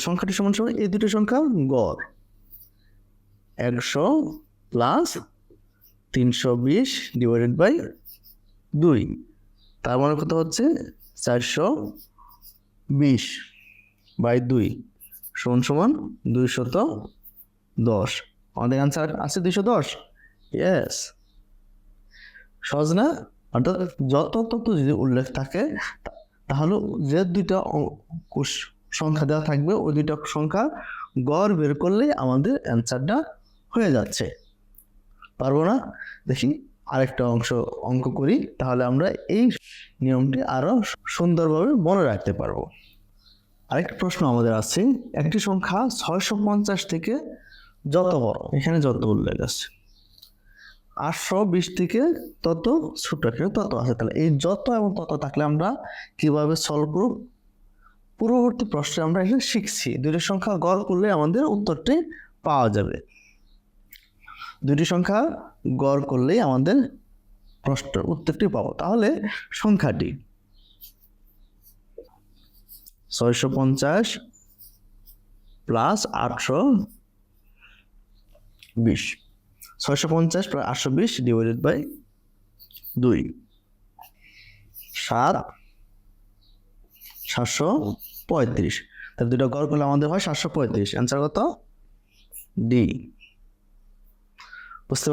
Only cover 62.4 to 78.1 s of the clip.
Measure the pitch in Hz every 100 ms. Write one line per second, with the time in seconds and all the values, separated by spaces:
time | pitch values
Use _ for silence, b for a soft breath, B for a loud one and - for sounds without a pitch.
62.4 | 165 143 117 104 95 - - b b b
63.4 | _ - _ _ _ - _ _ B B
64.4 | B B 135 143 165 175 180 208 302 -
65.4 | - - 131 127 139 143 139 127 127 208
66.4 | 170 127 143 262 254 - _ _ _ -
67.4 | - _ - 135 - - - 156 - 156
68.4 | 202 208 - - 165 233 214 320 208 B
69.4 | B - 214 202 147 107 - 139 - _
70.4 | _ - _ _ - _ _ _ _ _
71.4 | _ _ _ _ _ - - _ _ _
72.4 | _ _ _ - - - _ - 120 120
73.4 | 135 131 131 135 143 180 226 - - _
74.4 | _ _ - _ _ - - - _ -
75.4 | - - - 113 131 208 - - 123 120
76.4 | - 139 262 220 202 - _ _ _ _
77.4 | _ b b b _ _ _